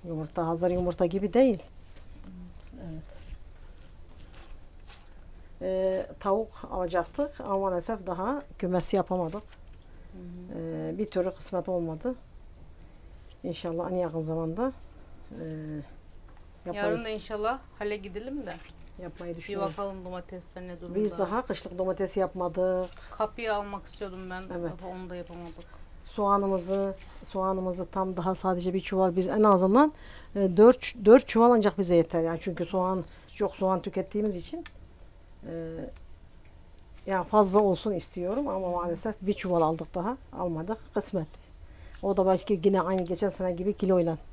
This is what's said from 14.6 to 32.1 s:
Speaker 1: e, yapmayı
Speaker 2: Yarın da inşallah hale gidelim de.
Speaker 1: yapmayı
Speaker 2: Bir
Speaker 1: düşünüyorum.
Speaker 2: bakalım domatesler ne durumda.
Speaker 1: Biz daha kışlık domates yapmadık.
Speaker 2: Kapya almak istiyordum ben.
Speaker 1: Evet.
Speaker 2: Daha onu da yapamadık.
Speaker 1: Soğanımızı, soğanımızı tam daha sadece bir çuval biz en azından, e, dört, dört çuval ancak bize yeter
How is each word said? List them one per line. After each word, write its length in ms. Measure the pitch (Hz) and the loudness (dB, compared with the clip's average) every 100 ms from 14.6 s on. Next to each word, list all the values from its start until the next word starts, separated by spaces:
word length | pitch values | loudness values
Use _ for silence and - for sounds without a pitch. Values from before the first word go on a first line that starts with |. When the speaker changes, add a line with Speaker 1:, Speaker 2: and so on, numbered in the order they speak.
| 262 262 - - - - - | -2 -4 -18 -20 -20 -18 -16
Speaker 1:
e, 140 | - 160 156 156 151 143 - - - - - - - 175 | -12 -10 -8 -8 -10 -12 -18 -20 -20 -20 -20 -20 -14 -8
yapmayı 180 | 202 202 | -2 0
Speaker 2:
Yarın 180 | 220 | 0
da 40 | 226 | -2
inşallah 500 | 214 - 214 220 262 - - | -6 -6 -2 -2 -2 -8 -6
hale 180 | 208 208 | -4 -4
gidelim 500 | 196 190 247 285 208 | -6 -10 -8 -8 -8
de. 80 | 165 - - - - | -12 -14 -18 -18 -14
Speaker 1:
yapmayı 300 | 180 - 175 | -14 -10 -10
Speaker 2:
Bir 60 | 165 | -8
Speaker 1:
düşünüyorum. 300 | 160 196 196 | -6 -4 -2
Speaker 2:
bakalım 320 | 175 202 190 | -2 -6 -6
domatesler 580 | 180 180 175 185 - - 180 | -10 -10 -10 -14 -14 -14 -12
ne 120 | 175 | -12
durumda. 140 | 175 180 | -6 -2
Speaker 1:
Biz 140 | 214 185 | -2 0
daha 280 | 185 220 262 | 0 0 -2
kışlık 320 | 190 180 180 | -6 -6 -4
domates 380 | 185 175 185 202 | -2 0 -2 0
yapmadık. 760 | 180 185 175 175 185 185 180 - - - | 0 0 -2 0 0 0 -2 -10 -16 -4
Speaker 2:
Kapya 360 | 214 214 226 208 | -4 -2 -2 -2
almak 300 | 202 196 - | -2 -10 -12
istiyordum 440 | - 202 185 185 | -10 -10 -10 -10
ben. 120 | 185 | -10
Speaker 1:
Evet. 300 | 190 180 175 180 | -8 -6 -6 -8
Speaker 2:
Daha 80 | 185 | -10
onu 200 | 185 185 | -10 -10
da 60 | 180 | -10
yapamadık. 480 | 170 175 170 160 - - - - | -10 -12 -12 -14 -18 -18 -18 -18
Speaker 1:
Soğanımızı, 880 | - - 202 202 196 190 175 196 196 190 - - | -10 -2 2 4 2 -2 0 -2 -2 -6 -14 -16
soğanımızı 600 | - 196 190 190 185 180 170 | -8 -2 0 0 -2 -4 -4
tam 300 | 196 190 180 | -2 -2 0
daha 180 | 175 | -2
sadece 400 | 185 190 180 180 | 0 0 0 0
bir 60 | 190 | -2
çuval 360 | - 190 190 175 | 0 4 4 4
biz 120 | 180 | 2
en 140 | 214 | 6
azından, 500 | 214 190 190 226 302 - - - - 202 | 8 8 8 8 6 4 -18 -18 -8 2
e, 200 | 190 175 | 4 10
dört, 380 | 226 254 - - | 10 10 0 4
dört 240 | 202 247 - | 10 10 10
çuval 220 | 220 240 | 6 8
ancak 280 | 240 202 - | 8 6 2
bize 160 | 175 | 6
yeter 280 | 175 165 | 6 6